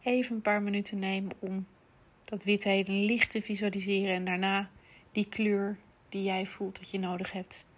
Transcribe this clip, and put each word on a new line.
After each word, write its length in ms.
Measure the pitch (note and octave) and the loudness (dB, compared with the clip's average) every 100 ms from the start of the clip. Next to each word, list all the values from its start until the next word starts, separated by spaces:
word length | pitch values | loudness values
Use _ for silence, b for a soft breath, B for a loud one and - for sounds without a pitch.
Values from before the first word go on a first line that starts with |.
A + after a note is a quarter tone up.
Even 320 | - B3+ B3+ A#3 | 2 2 2 0
een 60 | |
paar 200 | G#3+ G#3 | 2 2
minuten 380 | G3+ G3+ G3+ G3+ | 2 0 -2 -2
nemen 360 | F#3+ F#3+ G3 - | -2 0 -2 -6
om 280 | F#3+ F#3+ F#3 - _ - - _ - | -6 -4 -6 -12 _ -20 -20 _ -10
dat 180 | G#3 | -6
wit 200 | G3 G#3 | 2 2
helemaal 420 | G3+ G3 F#3+ G3 G#3 | 4 2 4 2 2
licht 260 | A#3 - | 2 2
te 100 | A3 | 0
visualiseren 720 | G#3 G#3 G#3 G3 F#3+ G3 G3 F3+ | -4 -2 -2 -2 0 0 2 0
en 100 | F3+ | 0
daarna 440 | F3+ F#3+ G3 G3+ B B B B | 0 2 2 0 B B B B
die 140 | - G3+ | -2 -2
kleur 520 | - G#3+ G3+ G3 G#3 - _ _ | 0 2 2 0 -4 -10 _ _
die 140 | G3 | -4
jij 220 | F#3+ F#3 F#3+ | -2 0 -4
voelt 320 | - F#3+ G3 | -4 -8 -8
dat 120 | - | -8
je 100 | G3 | -4
nodig 320 | F#3 F3+ F#3 | -2 -2 -4
hebt. 340 | F#3+ F#3 - - | -6 -8 -14 -20